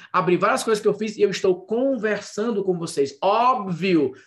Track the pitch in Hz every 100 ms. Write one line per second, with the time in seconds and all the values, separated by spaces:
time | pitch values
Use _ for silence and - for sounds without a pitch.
0 | - 180 175 175 202 254 233 208 214 -
1 | 214 208 202 180 190 180 - 226 269 254
2 | 214 196 - - 233 202 185 180 160 -
3 | 139 - 185 214 254 233 190 160 190 170
4 | 131 -